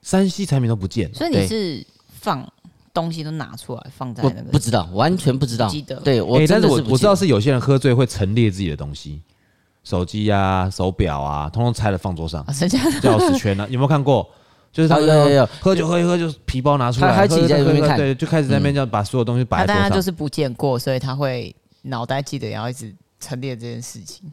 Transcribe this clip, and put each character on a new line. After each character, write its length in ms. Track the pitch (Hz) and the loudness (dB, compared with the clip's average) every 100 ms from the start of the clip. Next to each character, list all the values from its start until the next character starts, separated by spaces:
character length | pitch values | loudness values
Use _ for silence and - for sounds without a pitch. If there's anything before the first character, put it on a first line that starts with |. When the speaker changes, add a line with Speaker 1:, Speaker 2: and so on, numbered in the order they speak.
Speaker 1:
三 260 | - 190 190 | -2 0 0
C 180 | 202 190 | -2 -2
产 120 | 139 | 0
品 120 | 117 | 0
都 40 | |
不 140 | 110 92 | -2 -4
见 180 | 117 80 | -4 -4
了。 40 | |
Speaker 2:
所 140 | - 339 | -4 -2
以 20 | |
你 160 | 269 98 | 0 0
是 400 | 220 185 127 - _ _ - | -2 -6 -8 -14 _ _ -10
放 320 | 214 139 - _ - _ _ | -6 -6 -8 _ -20 _ _
东 180 | - 165 | -6 -6
西 100 | 165 | -6
都 80 | 151 | -8
拿 240 | 160 123 | -8 -10
出 200 | 127 - | -14 -14
来 120 | 120 135 | -14 -14
放 200 | - 131 | -12 -10
在 80 | 113 | -2
那 80 | 131 | -2
个 60 | 113 | -2
Speaker 3:
对。 80 | - | -2
我 60 | |
不 60 | 147 | -2
知 120 | 117 | 0
道， 180 | 110 87 | -2 -2
完 220 | 95 151 180 | 0 0 2
全 200 | 147 123 | 0 0
不 60 | |
知 100 | 127 | -2
道。 140 | 117 107 | -2 -2
Speaker 2:
记 140 | 151 | -4
得。 140 | - 131 | -8 -4
Speaker 3:
对， 260 | 143 120 | 0 0
我 160 | 90 127 151 | 4 4 4
真 160 | 214 | 4
的 40 | 214 | 4
是 20 | |
不 0 | |
记 0 | |
得。 0 | |
Speaker 1:
哎， 0 | |
但 160 | 135 127 | 2 2
是 20 | |
我， 40 | |
我 60 | 131 | 2
知 60 | |
道 100 | 202 | 4
是 120 | 190 185 | 4 4
有 120 | 107 | 2
些 120 | 123 | 2
人 100 | 127 | 2
喝 180 | 127 135 | 2 2
醉 140 | 135 | 4
会 140 | 123 123 | 2 2
陈 280 | - 98 | 0 0
列 160 | 117 110 | 2 0
自 120 | 92 | 0
己 80 | 90 | -4
的 60 | 73 | -4
东 180 | 73 | -8
西， 260 | 73 73 73 - _ _ _ _ _ | -12 -12 -14 -18 _ _ _ _ _
手 180 | - 92 | -6 -4
机 300 | 87 107 104 | -4 -2 0
啊、 380 | 101 95 95 95 | 2 2 0 -2
手 200 | - 92 | -2 -4
表 300 | 92 90 71 | -2 -2 -2
啊， 300 | 71 73 73 | -4 -6 -6
通 120 | 107 | -2
通 120 | 120 | -2
拆 160 | 117 110 | 0 -2
了 80 | 92 | -2
放 180 | 98 80 | -4 -6
桌 100 | 80 | -6
上。 160 | 78 | -8
Speaker 2:
啊， 80 | 73 143 | -6 -2
真 80 | 175 | 0
的 120 | 262 | 0
假 60 | 294 285 | 0 2
的？ 100 | - | 2
Speaker 1:
钥 80 | - | 4
匙 200 | 320 269 | 4 2
圈 220 | 101 98 | 0 -2
啊， 60 | 104 | -2
有 80 | 127 | 0
没 40 | |
有 40 | 139 | 2
看 160 | 151 | 2
过？ 240 | 135 120 - _ _ _ _ | 2 2 0 _ _ _ _
就 100 | - | 0
是 60 | 160 | 2
他 80 | 151 | 4
们 100 | 156 | 6
Speaker 3:
哦， 80 | 151 | 6
有， 40 | 143 | 6
有， 60 | 139 | 6
有。 120 | - - | 4 2
Speaker 1:
喝 160 | 185 175 | 2 2
酒 100 | 165 | 2
喝 140 | 175 | 2
一 20 | |
喝 140 | 170 175 | 2 0
就 160 | 165 143 - | -2 -6 -6
皮 160 | 131 | -2
包 160 | 143 143 | 2 2
拿 120 | 120 | 2
出 120 | 117 | 2
来， 120 | 175 | 4
Speaker 3:
他， 60 | 185 | 4
他 60 | 202 | 4
自 120 | 165 | 4
己 80 | - | 4
在 120 | 147 | 4
那 60 | 139 | 4
边 80 | - | 4
看。 100 | 147 | 4
Speaker 1:
喝 60 | 139 | 2
一 20 | |
喝， 0 | |
对， 160 | 139 | 0
就 120 | 131 160 | 0 0
开 140 | 160 | 0
始 80 | 135 | 2
在 80 | 139 | 2
那 60 | |
边 120 | 143 | 2
这 40 | 143 | 0
样 100 | 127 | 0
把 160 | 107 | -2
所 140 | 101 127 | -2 -2
有 60 | |
东 120 | 113 120 | 0 0
西 80 | |
摆 140 | 120 - | 0 0
在 80 | 190 | 0
桌 80 | |
上。 80 | 202 | 2
Speaker 2:
那 0 | |
大 80 | 196 | 2
家 40 | |
就 60 | 196 | 0
是 100 | 185 | -2
不 160 | 165 147 | -4 -6
见 260 | - 139 | -4 -4
过， 240 | 117 143 123 | -2 -2 -2
所 160 | 135 | -2
以 40 | 127 | -4
他 160 | 135 | -4
会 400 | 135 139 123 107 - _ _ | -4 -4 -4 -10 -16 _ _
脑 240 | 135 123 120 | -10 -8 -4
袋 160 | 135 | -6
记 160 | 139 139 | -6 -8
得 100 | 110 | -8
要 220 | 107 120 | -8 -8
一 20 | |
直 220 | 127 113 95 _ - | -10 -14 -18 _ -20
陈 180 | - 127 | -12 -10
列 160 | 135 | -8
这 60 | 117 | -10
件 220 | 120 117 | -12 -12
事 180 | 120 113 | -14 -16
情。 240 | 90 - 170 | -18 -18 -20